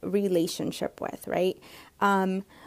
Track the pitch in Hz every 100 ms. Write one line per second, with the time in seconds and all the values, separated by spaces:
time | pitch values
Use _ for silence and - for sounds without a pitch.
0 | 180 202 202 175 170 - - - - -
1 | - - - - 185 - - - - -
2 | 202 196 190 190 - -